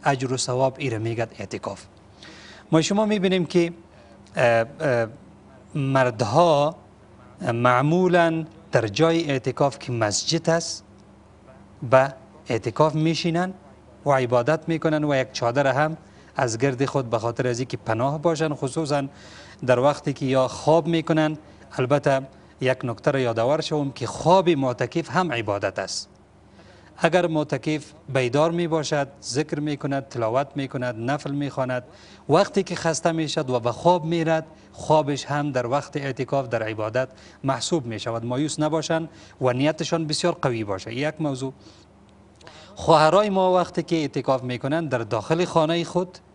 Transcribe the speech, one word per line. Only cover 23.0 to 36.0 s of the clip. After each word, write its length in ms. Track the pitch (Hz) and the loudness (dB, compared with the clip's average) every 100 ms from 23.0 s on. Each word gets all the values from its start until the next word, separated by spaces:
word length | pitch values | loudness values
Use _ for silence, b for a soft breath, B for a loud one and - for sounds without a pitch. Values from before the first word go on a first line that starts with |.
| - | -2
را 100 | 135 | 0
یادآور 400 | 123 113 120 156 | 0 0 2 0
شوم 320 | - 151 143 | 0 -2 -4
که 140 | - - | -6 -8
خواب 440 | - 156 190 175 | -2 4 6 6
معتکف 600 | 151 135 120 123 165 156 | 2 0 -2 -2 -2 -2
هم 220 | 156 180 | -2 0
عبادت 460 | 117 104 101 98 95 | -2 -2 -2 -2 -4
است. 300 | 95 - - - _ _ B B B B B - | -6 -8 -12 -20 _ _ B B B B B -2
اگر 280 | 170 175 175 | 2 2 2
معتکف 680 | 160 147 135 151 151 - - - | -2 -2 -4 -2 -4 -6 -20 -4
بیدار 420 | 135 123 139 165 | -2 2 2 2
میباشد، 580 | 170 170 160 143 151 139 - | 2 0 -2 0 -2 -2 -8
ذکر 380 | - 120 156 151 | -6 -4 -2 -4
میکند، 480 | 151 143 143 139 131 | -4 -4 -4 -4 -6
تلاوت 400 | 123 113 123 143 | -4 0 0 -2
میکند، 560 | 147 135 139 123 113 117 | -6 -6 -6 -6 -4 -4
نفل 200 | 147 147 | -4 -4
میخواند، 520 | 143 143 131 127 127 - B B B - | -6 -4 -4 -4 -4 -8 B B B 2
وقتی 340 | 156 202 202 | 2 4 0
که 120 | 185 | -2
خسته 380 | 175 165 156 175 | -2 -2 0 0
میشد 380 | 165 156 165 135 | 0 -2 -4 -2
و 100 | 123 | -2
به 120 | 117 | -2
خواب 320 | 117 170 180 | 0 2 2
میرد، 420 | 160 170 160 160 156 B B | 0 -2 2 0 -2 B B
خوابش 520 | - - 156 147 139 | -16 2 2 2 -4
هم 280 | - 147 143 | -4 -4 -2
در 140 | 127 120 | -2 -2
وقت 300 | 143 139 | -2 -4
اعتکاف 520 | 151 | -8